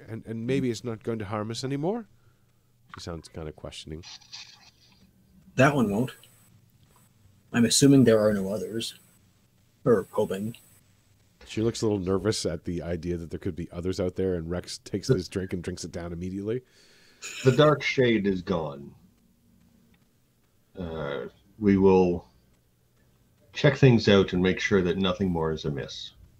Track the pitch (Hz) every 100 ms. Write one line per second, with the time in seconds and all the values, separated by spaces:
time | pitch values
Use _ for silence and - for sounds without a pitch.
0 | 123 110 - 113 120 135 131 110 120 110
1 | 120 113 98 107 107 117 131 139 160 233
2 | 208 _ _ _ _ _ _ _ _ -
3 | 90 82 - 87 78 - 76 - - 78
4 | - - - - - - - _ _ _
5 | _ _ _ _ - - 147 143 107 101
6 | 127 - - _ _ _ _ _ _ _
7 | _ _ _ _ _ 120 113 - 139 139
8 | 113 110 107 101 95 104 92 113 - -
9 | _ _ _ _ _ _ _ _ 135 107
10 | - - 98 95 110 - _ _ _ _
11 | _ _ _ _ - 110 113 - 113 104
12 | 90 95 101 110 95 82 - 85 82 85
13 | 87 85 82 92 98 82 82 87 90 90
14 | 92 - 95 87 82 90 - - - 101
15 | - 92 85 98 92 92 85 90 87 90
16 | 85 85 92 98 101 127 - _ _ _
17 | _ _ - - 135 123 151 143 - -
18 | 123 107 98 92 87 87 73 71 - -
19 | _ _ _ _ _ _ _ _ _ _
20 | _ _ _ _ _ _ _ 95 85 80
21 | 73 67 64 - _ - 104 98 98 92
22 | 92 87 - _ _ _ _ _ _ _
23 | _ _ _ _ _ - 147 139 135 117
24 | 107 101 92 90 92 90 - 101 90 87
25 | 95 90 95 85 80 78 78 69 58 -
26 | - - -